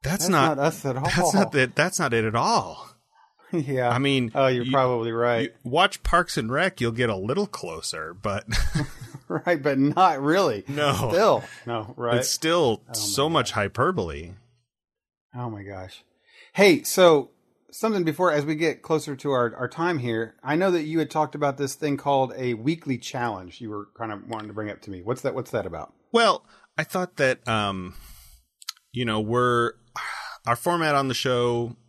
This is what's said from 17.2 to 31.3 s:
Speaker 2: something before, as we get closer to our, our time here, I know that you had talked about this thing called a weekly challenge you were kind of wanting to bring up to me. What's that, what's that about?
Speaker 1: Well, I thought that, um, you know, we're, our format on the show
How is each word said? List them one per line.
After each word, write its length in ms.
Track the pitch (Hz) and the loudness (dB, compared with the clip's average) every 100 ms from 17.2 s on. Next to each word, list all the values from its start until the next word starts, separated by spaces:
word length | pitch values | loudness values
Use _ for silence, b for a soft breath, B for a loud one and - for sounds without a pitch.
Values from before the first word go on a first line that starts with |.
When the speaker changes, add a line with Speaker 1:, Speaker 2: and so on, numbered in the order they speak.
| 123 _ _ _ _ | 2 _ _ _ _
Speaker 2:
something 320 | - 220 208 | -4 -2 0
before, 300 | 165 151 180 | 0 2 2
as 120 | 147 | 2
we 120 | 143 156 | 0 0
get 260 | 160 131 | -2 -2
closer 320 | - 156 151 135 | -2 -2 -2 -6
to 140 | 147 | -2
our, 240 | 131 120 | 0 0
our 140 | - - | -2 -8
time 300 | - 170 165 | -4 -2 -2
here, 360 | 123 113 113 _ | -2 -2 -4 _
I 140 | 127 156 | -4 0
know 160 | 190 | 2
that 100 | 180 | 0
you 160 | 156 160 | 0 -2
had 120 | 147 | -2
talked 260 | 160 151 156 | -2 -2 0
about 200 | 147 139 | -2 -2
this 200 | 139 - | -6 -4
thing 200 | 151 139 | -2 -2
called 360 | 143 139 131 120 | 0 2 2 -2
a 180 | 127 | -4
weekly 440 | 113 120 165 143 123 | -2 -2 -2 -4 -6
challenge 640 | - 131 120 98 90 - | -6 -6 -4 -6 -12 -14
you 100 | 113 | -12
were 160 | 104 101 _ | -10 -12 _
kind 140 | 110 | -8
of 160 | 104 - | -8 -8
wanting 200 | 110 107 | -10 -8
to 60 | |
bring 140 | 101 107 | -8 -8
up 100 | 101 | -10
to 80 | - | -12
me. 100 | 95 | -12
What's 220 | 90 131 | -6 -4
that, 120 | 139 | -4
what's 180 | 113 - | -6 -4
that 120 | 117 | -4
about? 280 | 92 80 71 _ _ | -4 -8 -12 _ _
Speaker 1:
Well, 340 | 226 226 180 _ b b - | 2 4 2 _ b b -8
I 60 | |
thought 340 | 156 190 180 - | -4 -4 -4 0
that, 280 | 135 120 - | 0 0 -2
um, 480 | 110 104 95 90 - B B B B _ _ - - _ | -2 -2 -4 -10 -14 B B B B _ _ -16 -16 _
you 140 | 120 | -6
know, 160 | 123 110 | -2 -2
we're, 540 | 107 120 123 120 117 - _ - B B B B | 0 0 2 2 0 -4 _ -12 B B B B
our 120 | - 120 | -4 -2
format 400 | - 175 156 139 | 0 0 2 2
on 100 | 135 | 0
the 80 | |
show 640 | 120 135 | -2 0